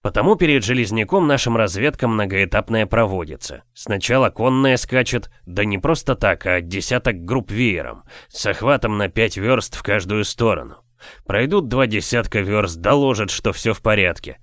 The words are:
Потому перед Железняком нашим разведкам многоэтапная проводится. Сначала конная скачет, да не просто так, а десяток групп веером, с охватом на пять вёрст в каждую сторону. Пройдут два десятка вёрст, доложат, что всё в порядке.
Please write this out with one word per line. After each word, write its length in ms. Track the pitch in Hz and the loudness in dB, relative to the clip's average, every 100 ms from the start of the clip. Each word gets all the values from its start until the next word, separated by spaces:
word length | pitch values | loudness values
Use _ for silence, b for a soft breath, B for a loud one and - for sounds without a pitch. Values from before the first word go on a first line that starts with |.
Потому 360 | 107 101 135 214 | -2 0 2 4
перед 260 | 165 139 | 4 4
Железняком 640 | 101 127 113 110 104 196 165 | 2 0 0 0 0 2 4
нашим 300 | 139 - 113 | 2 2 2
разведкам 580 | 107 87 135 143 123 | 2 2 -2 0 -2
многоэтапная 720 | 110 101 95 98 104 - 113 107 | 0 0 0 2 0 0 0 0
проводится. 800 | 110 110 95 78 67 - 64 _ | 2 2 0 -6 -10 -12 -14 _
Сначала 560 | - - 101 - 123 120 | -18 -6 -4 0 2 2
конная 460 | - 117 131 135 127 | 0 0 2 2 2
скачет, 520 | - 127 123 123 - b | 0 0 0 -2 -6 b
да 200 | - 87 | -10 -4
не 140 | 104 101 | -2 0
просто 360 | 135 156 - | 0 0 0
так, 320 | 123 107 87 95 | 0 2 0 0
а 140 | 90 | -2
десяток 640 | 85 95 - 123 123 95 | -2 -6 -2 -2 -2 -4
групп 260 | 85 131 110 | -4 -4 -2
веером, 540 | 104 123 90 65 55 - B B | -2 0 0 -6 -12 -18 B B
с 180 | - - | -6 -4
охватом 500 | 95 113 139 117 104 | -2 2 2 0 -2
на 120 | 98 | -2
пять 300 | 110 113 - | 0 -2 0
вёрст 360 | 104 127 - | 0 0 0
в 80 | - | -8
каждую 420 | - 101 90 107 | -2 -2 0 -2
сторону. 520 | 101 - 117 87 60 - _ _ B B - | -2 0 0 0 -4 -18 _ _ B B -4
Пройдут 420 | 95 131 196 147 | 0 2 0 0
два 180 | 123 127 | 0 0
десятка 540 | 104 - 120 110 110 | 0 0 -2 0 -2
вёрст, 380 | 95 104 101 82 | 0 0 0 0
доложат, 500 | 92 143 139 110 101 | 2 4 4 2 -2
что 220 | - 113 | -2 -4
всё 220 | 95 113 | -2 -2
в 80 | 110 | 0
порядке. 560 | - 107 90 85 - - | 2 2 2 0 -10 -16